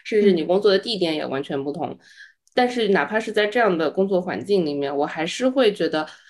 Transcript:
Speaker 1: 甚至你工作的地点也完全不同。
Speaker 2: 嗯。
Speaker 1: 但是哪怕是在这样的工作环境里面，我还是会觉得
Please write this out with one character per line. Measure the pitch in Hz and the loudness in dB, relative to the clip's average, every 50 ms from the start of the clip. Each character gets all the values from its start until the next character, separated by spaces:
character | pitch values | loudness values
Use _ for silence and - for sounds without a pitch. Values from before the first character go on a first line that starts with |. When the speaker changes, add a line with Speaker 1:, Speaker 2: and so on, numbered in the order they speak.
| - | -8
Speaker 1:
甚 | - 226 208 | -2 0 4
至 | 208 202 | 4 4
你 | 185 165 151 | 4 4 2
工 | 156 180 202 | 2 0 2
作 | 208 208 | 4 4
的 | 190 | 2
地 | 196 202 233 226 | 2 0 -2 -4
点 | 185 180 160 156 | -2 -2 -2 -2
也 | 151 143 | -2 -4
完 | 123 131 135 | -4 -4 -6
全 | 143 - 156 139 139 | -4 -4 -6 -4 -4
不 | 143 | -6
同。 | 143 170 139 123 | -6 -6 -8 -8
Speaker 2:
嗯。 | - - _ _ - - - - _ _ _ _ _ | -8 -12 _ _ -20 -20 -20 -20 _ _ _ _ _
Speaker 1:
但 | 247 247 247 | 0 0 0
是 | 247 247 220 196 | 0 0 0 2
哪 | 196 160 143 | 2 2 2
怕 | - 208 220 | 0 -2 -4
是 | 220 226 | -4 -2
在 | 208 214 208 | 0 0 0
这 | 208 208 247 | 2 2 2
样 | 233 202 180 | 2 2 2
的 | 160 160 143 | 0 0 0
工 | - 190 196 | 0 0 0
作 | 196 196 180 | 0 0 0
环 | 180 180 143 98 123 | -2 -2 -6 -8 -2
境 | 190 202 190 165 | 0 2 2 2
里 | 147 143 | 0 -2
面， | 143 139 139 143 | -2 -4 -2 -2
我 | 139 147 | -2 -2
还 | 156 - - 156 | -2 -2 -4 -6
是 | 170 - - 247 262 | -6 -4 -2 -2 0
会 | 262 277 254 208 196 | 2 4 2 2 2
觉 | - 165 160 | 0 -2 -2
得 | 160 156 156 - - - _ - | -2 -2 -4 -6 -10 -18 _ -20